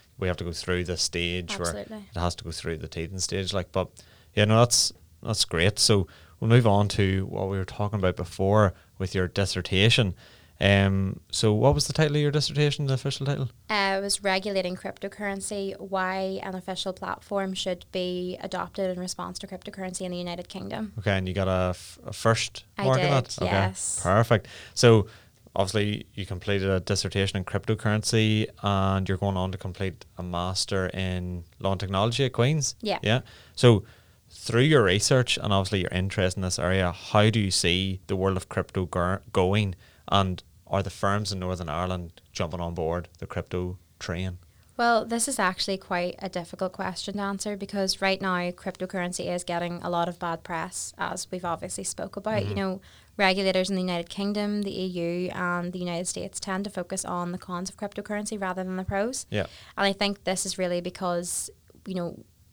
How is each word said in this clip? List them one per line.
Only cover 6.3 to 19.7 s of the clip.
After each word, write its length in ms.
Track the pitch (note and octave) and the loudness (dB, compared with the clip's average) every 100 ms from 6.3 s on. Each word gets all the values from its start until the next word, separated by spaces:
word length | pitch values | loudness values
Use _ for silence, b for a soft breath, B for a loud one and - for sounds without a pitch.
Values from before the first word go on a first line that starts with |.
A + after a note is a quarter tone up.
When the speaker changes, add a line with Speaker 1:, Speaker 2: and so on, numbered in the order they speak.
| B | B
Speaker 1:
we'll 100 | A2+ | 6
move 180 | B2 A2+ | 6 8
on 220 | G2+ G2+ | 6 4
to 360 | - G2 F#2+ G2 | 2 2 2 -2
what 200 | G2 F#2+ | -4 -2
we 100 | G2 | -2
were 60 | |
talking 360 | F#2 - G#2 G2+ | -4 -4 -2 0
about 180 | F#2 F2+ | 0 0
before 560 | F2+ - F#2+ G#2+ G2 - b b | -4 -2 4 6 6 4 b b
with 180 | F#2 F#2+ | -4 0
your 140 | F2+ | 0
dissertation. 840 | - G2 F#2 - F#2+ A2 - G2+ - B B B B | 0 -2 -2 0 6 6 6 2 -2 B B B B
Um, 640 | G2 G2 G2 F#2+ F#2+ - - | 4 6 6 4 0 -4 -8
so 220 | - A2 | 0 2
what 200 | G#2+ B2+ | 4 4
was 140 | D3 - | 4 0
the 60 | |
title 240 | C#3+ D3+ D3 | 0 2 2
of 40 | |
your 100 | D3 | 0
dissertation, 540 | D3 C#3+ D3 D3 C#3+ C#3 | 0 0 2 0 0 -2
the 80 | C3 | -2
official 300 | C#3 - C#3+ | -2 -4 -2
title? 220 | C#3 B2+ - - | -2 -4 -8 -4
Speaker 2:
Uh, 260 | G#3 G3 G3 | 0 0 0
it 40 | |
was 200 | G3+ - | -2 -2
Regulating 540 | G3 F#3+ G#3 F#3+ F3+ F#3 | 0 0 0 -2 -2 -4
Cryptocurrency, 1040 | G3 - G3+ - G3+ G3 F#3+ G3+ G3 - | -8 -10 -10 -6 -6 -6 -6 -6 -6 -8
Why 600 | F#3+ F#3+ F#3 F#3+ F#3+ F#3+ | -6 -4 -2 -2 -4 -4
an 100 | G3 | -8
Official 380 | F#3 F#3+ F#3 G3 | -8 -8 -6 -6
Platform 640 | F#3 - - - G3+ F#3+ | -6 -6 -8 -4 -4 -2
Should 320 | F#3 F#3+ F3+ - | -4 -4 -6 -6
Be 440 | F#3 F3+ F3+ F3+ F3+ | -6 -4 -4 -6 -6
Adopted 500 | G3 F3+ F3+ - F#3+ | -6 -6 -6 -4 -4
in 80 | F3+ | -4
Response 400 | F3+ - F3+ F3+ | -6 -6 -8 -10
to 80 | G3 | -12
Cryptocurrency 540 | F#3 - | -14 -12